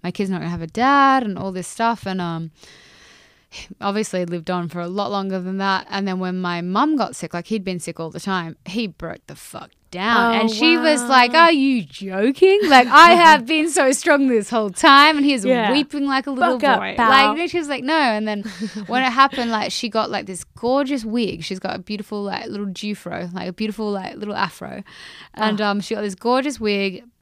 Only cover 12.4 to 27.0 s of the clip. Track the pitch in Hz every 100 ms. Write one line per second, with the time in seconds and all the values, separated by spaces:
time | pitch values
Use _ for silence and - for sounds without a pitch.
12.4 | 381 392 392 269 247 277 339 349 330 302
13.4 | 233 311 320 330 269 277 - 285 269 233
14.4 | 202 240 214 185 320 277 294 302 285 262
15.4 | 226 247 214 269 294 294 277 269 269 262
16.4 | 349 254 277 220 196 - 233 269 269 302
17.4 | 339 349 294 277 254 320 269 214 214 208
18.4 | 208 180 208 214 190 240 262 240 269 269
19.4 | 240 220 202 - 233 220 214 208 202 185
20.4 | - - 233 269 269 277 220 226 208 165
21.4 | 160 185 190 190 180 208 208 208 202 190
22.4 | - 202 202 175 208 202 180 170 175 180
23.4 | 180 180 214 214 214 202 190 - 208 202
24.4 | 190 - - - - - - - - -
25.4 | 214 208 214 202 190 214 208 185 233 254
26.4 | 277 233 214 202 196 180